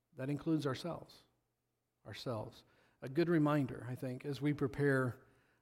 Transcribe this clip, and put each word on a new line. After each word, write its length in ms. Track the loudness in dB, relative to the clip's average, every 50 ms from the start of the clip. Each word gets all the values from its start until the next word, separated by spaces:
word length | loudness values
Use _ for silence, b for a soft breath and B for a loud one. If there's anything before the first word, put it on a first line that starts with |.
| _ _ -10 -6
That 120 | -4 -4
includes 360 | -4 -2 0 0 0 2 2
ourselves. 480 | 0 -2 -2 -4 -6 -8 -8 -10 -16 -20 -20 _ _ _ _ _ _ _ _ _ _ _ _ _ _ _ _ -16
Ourselves. 580 | -14 -12 -8 -6 -4 -4 -4 -6 -8 -12 -18 -20 b b b b b b b -10
A 40 | -4
good 200 | 0 0 2 4
reminder, 580 | 6 6 6 6 4 4 2 0 -4 -6 -8 -8
I 40 | -8
think, 300 | -6 -6 -6 -6 -6 -6
as 160 | -6 -4 0
we 120 | 0 0
prepare 640 | 2 2 0 -2 0 2 4 4 4 4 2 0 -2 -6 b b b b b b b b